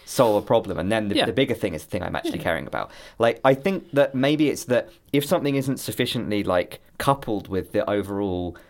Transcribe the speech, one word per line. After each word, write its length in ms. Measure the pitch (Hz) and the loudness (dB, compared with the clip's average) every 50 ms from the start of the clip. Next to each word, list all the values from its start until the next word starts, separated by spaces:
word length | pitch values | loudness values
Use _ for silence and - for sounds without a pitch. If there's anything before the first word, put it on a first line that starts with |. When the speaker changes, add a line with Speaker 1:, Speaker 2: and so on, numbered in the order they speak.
| - | -16
Speaker 1:
solve 320 | - - - 127 113 104 101 | -2 2 4 4 6 4 4
a 60 | 98 | 4
problem, 320 | - - - - 98 87 - | 4 2 2 2 0 -4 -4
and 140 | 85 98 | -2 0
then 160 | 113 110 104 101 | 0 0 0 0
the, 80 | 98 | 0
Speaker 2:
Yeah. 100 | 277 - | 0 0
Speaker 1:
the 60 | 120 | 0
bigger 220 | - 123 139 - 113 | 0 0 0 0 0
thing 200 | - - 95 80 | -2 -4 -4 -4
is 80 | 78 - | -6 -8
the 60 | - | -6
thing 140 | - 90 87 | -6 -6 -4
I'm 100 | 85 85 | -4 -6
actually 240 | - - 339 - - | -4 -4 -6 -6 -4
Speaker 2:
Yeah. 60 | - | -2
Speaker 1:
caring 240 | 90 82 73 69 - | -2 -2 -2 -4 -6
about. 240 | - 52 50 - - - - - - - | -6 -6 -6 -8 -12 -18 -20 -14 -2 0
Like, 220 | 117 117 117 - - | 2 2 2 4 4
I 100 | 135 139 | 4 4
think 360 | 135 - 196 190 175 - - | 4 2 -2 -2 -2 -4 -2
that 220 | 139 139 139 - - | 2 2 2 2 2
maybe 340 | 127 135 143 156 147 151 135 | 2 2 2 4 4 2 2
it's 140 | - - - | 0 -2 -2
that 240 | 127 123 113 - - - _ _ _ | 0 0 0 0 -2 -10 _ _ _
if 120 | - 143 143 | 0 0 2
something 320 | 147 185 160 - 143 139 | 2 0 0 2 0 0
isn't 240 | 139 131 139 131 - | 0 0 -2 -4 -4
sufficiently, 640 | - - - - 123 120 - 120 95 92 104 104 95 | -4 -4 -2 -2 -2 -2 -2 -4 -2 -2 0 0 0
like, 340 | 95 90 90 - - - - _ _ - - | 2 2 0 0 -2 -8 -16 _ _ -12 -2
coupled 500 | - - - - - 123 107 98 - - | 0 0 0 0 -2 -4 -4 -4 -4 -4
with 240 | 95 92 87 - | -4 -4 -4 -2
the 160 | - 104 - - | -2 -2 0 0
overall 640 | 104 104 95 98 101 101 101 98 90 90 87 85 85 - - | 0 -2 -2 -2 -4 -2 -2 -2 -2 -4 -4 -6 -8 -12 -18